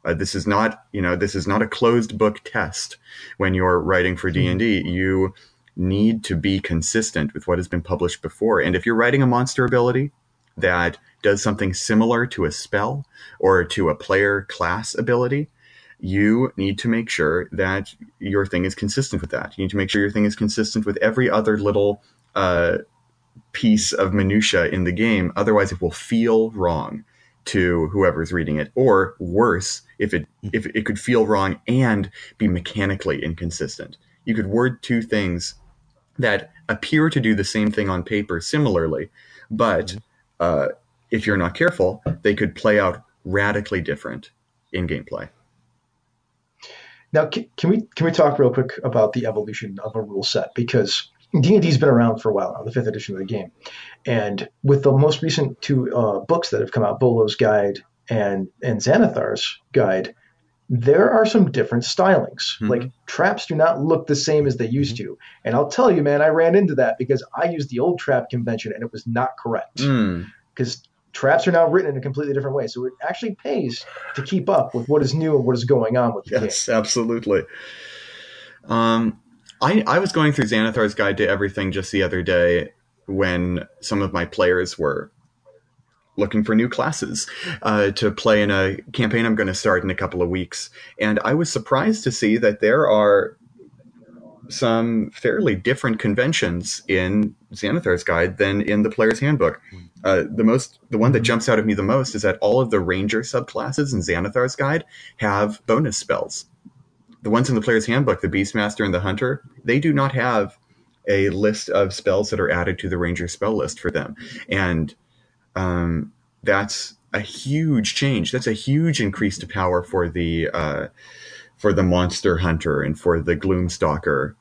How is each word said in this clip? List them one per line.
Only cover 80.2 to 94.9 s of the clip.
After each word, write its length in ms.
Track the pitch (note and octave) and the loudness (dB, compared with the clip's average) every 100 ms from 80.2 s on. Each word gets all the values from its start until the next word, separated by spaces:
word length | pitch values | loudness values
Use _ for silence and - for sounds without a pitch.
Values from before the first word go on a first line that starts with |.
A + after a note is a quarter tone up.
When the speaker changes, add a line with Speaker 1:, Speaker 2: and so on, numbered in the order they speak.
| D3+ | 2
Speaker 1:
through 120 | C#3+ A#2 | 2 0
Xanathar's 480 | A2 A2+ A2+ G#2+ G#2 | 2 0 2 0 0
Guide 200 | G2+ G2+ | -2 0
to 100 | F#2+ | 0
Everything 440 | G2 G2+ G2+ F#2+ | 2 -2 -2 -4
just 200 | G2 F#2+ | -4 -4
the 100 | G2+ | -2
other 180 | F2+ F#2 | 0 -2
day 500 | F2 F2 F2 F2 - _ _ _ - | 0 2 4 2 -2 _ _ _ -6
when 580 | G2 F#2 F2+ F2+ F2 - _ | -2 0 0 -2 -4 -8 _
some 220 | - G2+ | -6 -2
of 100 | G2 | -2
my 140 | F2 E2+ | -2 -4
players 520 | - F2+ F2+ F2+ - | 2 2 2 0 -2
were 320 | D2+ - - _ _ _ _ _ _ _ _ _ _ - | -2 -2 -8 _ _ _ _ _ _ _ _ _ _ -4
looking 260 | G2+ A2 | -2 0
for 100 | G#2+ A2 | 2 2
new 120 | A#2+ | 2
classes, 580 | - C3 D#3+ - - - - F3 D#3+ | -2 -4 -4 -6 -6 -10 -10 -10 -6
uh, 300 | A2 G#2+ G2+ | 0 2 2
to 180 | G2+ G#2+ | 2 -2
play 300 | G2+ A#2 G#2+ | 0 2 4
in 80 | G#2 | 4
a 260 | G2 F#2+ F#2+ - | 2 0 -2 -8
campaign 320 | - A2+ A#2 A2+ | -2 0 2 0
I'm 100 | G#2+ | 0
gonna 180 | G2 | 0
start 300 | F#2 A2 F#2 | 0 2 2
in 60 | F#2+ | 0
a 60 | F#2 | -4
couple 260 | F#2+ F2+ | -4 -2
of 80 | F2 | -2
weeks. 400 | F#2 F2 - - - - - | -2 -6 -10 -14 -18 -20 -4
And 200 | G#2+ G#2+ A2+ | 0 0 2
I 80 | |
was 160 | D3+ E3 | 0 0
surprised 520 | B2 - C3+ A3 A3 - | -4 -2 0 2 0 -4
to 60 | |
see 260 | - A2 A2+ | 0 2 4
that 220 | A2 G#2 | 2 4
there 280 | G#2 C3+ - | 4 4 4
are 480 | G#2+ G#2 G2+ F#2 - _ _ - _ - - - - - - - | 4 6 4 2 -8 _ _ -20 _ -20 -20 -20 -20 -20 -20 -14
some 640 | - B2 A2+ A#2 | -2 2 2 2